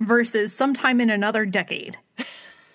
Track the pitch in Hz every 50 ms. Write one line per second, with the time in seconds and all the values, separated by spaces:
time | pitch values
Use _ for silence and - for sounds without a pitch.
0 | 220 196 233 240 233 233 - 214 208 214 - - 262 277 262 - - 262 254 240
1 | 240 226 214 202 202 214 220 220 214 190 185 190 170 - - - - - - -
2 | _ _ _ - 254 - - - - - - - - _